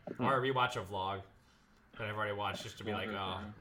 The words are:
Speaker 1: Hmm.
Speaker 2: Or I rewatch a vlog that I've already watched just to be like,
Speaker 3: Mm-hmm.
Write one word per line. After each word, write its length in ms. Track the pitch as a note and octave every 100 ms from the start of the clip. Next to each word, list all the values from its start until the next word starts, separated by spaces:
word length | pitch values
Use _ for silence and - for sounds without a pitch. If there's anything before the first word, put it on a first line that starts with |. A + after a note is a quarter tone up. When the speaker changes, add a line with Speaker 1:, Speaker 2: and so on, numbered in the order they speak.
| - -
Speaker 1:
Hmm. 80 | A#2+
Speaker 2:
Or 80 | C3
I 120 | C3
rewatch 260 | C3 B2 A#2+
a 60 |
vlog 380 | F#2+ G2 F#2+ G2 - - - - - - - -
that 100 | G#2+
I've 80 | G#2
already 200 | G#2+ G2+
watched 260 | G2+ F#2+
just 160 | A2 -
to 60 |
be 80 | G#2+
like, 160 | G2 A2
Speaker 3:
Mm-hmm. 360 | G2+ F#2+ F#2 G#2 -